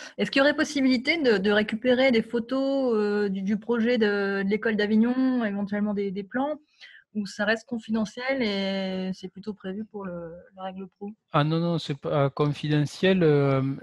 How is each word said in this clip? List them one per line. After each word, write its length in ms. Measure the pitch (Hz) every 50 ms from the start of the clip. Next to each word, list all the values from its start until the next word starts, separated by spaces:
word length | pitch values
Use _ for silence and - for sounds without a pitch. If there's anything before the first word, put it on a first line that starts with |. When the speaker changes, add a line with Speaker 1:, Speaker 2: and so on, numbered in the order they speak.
| - - - -
Speaker 1:
Est-ce 140 | 202 202
qu'il 80 | - 277
y 20 |
aurait 140 | 269 294 285
possibilité 680 | 294 302 302 - 285 262 262 254 240 254 294 330 339
de, 160 | 285 247 214 196
de 140 | 185 208
récupérer 600 | 208 214 208 214 - 220 - 254 247 240 262 269
des 100 | 233 226
photos, 720 | 220 - - 240 226 - 262 269 269 269 277 269 269 247 226
euh, 320 | 214 208 208 208 208 208 202
du, 140 | 190 196
du 160 | 190 190 220 202
projet 400 | 220 - 240 233 220 240 247 233
de, 460 | 220 208 202 202 196 196 196 196 196
de 60 | 196
l'école 280 | 208 208 - 233 214 202
d'Avignon, 680 | 208 202 220 214 226 247 247 262 262 262 254 247 226
éventuellement 500 | 208 202 202 208 196 208 208 208 214 208
des, 180 | 202 202 202
des 120 | 185 202 202
plans, 360 | 196 - 254 269 294 302 294 _ _ _ _ - - - - _ _ -
ou 120 | 208 202
ça 200 | 190 - - 208
reste 200 | 202 226 226 -
confidentiel 760 | - 247 226 - - 214 226 214 - - 247 247 262 269 269
et 680 | 240 208 202 196 196 190 196 190 190 190 190 185 185 190 185
c'est 160 | - - 185
plutôt 240 | - 190 196 214 202
prévu 320 | - - 190 190 208 220
pour 180 | - - 208 196
le, 300 | 185 175 175 170 165 170 175 - - 190 190
la 60 | 185
règle 220 | 190 185 190 196 180 _ -
pro ? 140 | 202 208 220 _ _ _
Speaker 2:
Ah 140 | - 151 147
non, 160 | 156 160 165
non, 180 | 170 170 170 151
c'est 160 | - - 147
pas 340 | - - 160 156 147 139 135
confidentiel. 920 | - - 147 147 143 - - 147 151 151 147 131 - - - 185 190 190 165
Euh, 380 | 156 147 143 139 139 135 135 135 135 139 -